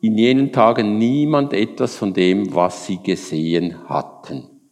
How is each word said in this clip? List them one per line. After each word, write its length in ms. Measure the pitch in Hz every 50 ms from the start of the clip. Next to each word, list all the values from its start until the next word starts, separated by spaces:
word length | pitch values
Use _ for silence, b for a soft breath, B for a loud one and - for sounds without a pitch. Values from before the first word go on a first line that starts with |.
in 180 | - 110 107 107
jenen 320 | 113 123 131 135 135 139
Tagen 480 | - 131 110 113 120 120 110 104 104 107
niemand 540 | 113 117 131 147 147 151 156 143 139 139
etwas 420 | 135 95 110 113 - - 127 123 -
von 180 | - 113 101
dem, 400 | 92 95 92 90 95 98 104 -
was 340 | - 87 87 90 - - -
sie 140 | - 95 90
gesehen 880 | - - 92 - - - - 78 80 82 82 85 85 87 82 - - -
hatten. 600 | 71 76 - - - - - - - - - - - _ _ _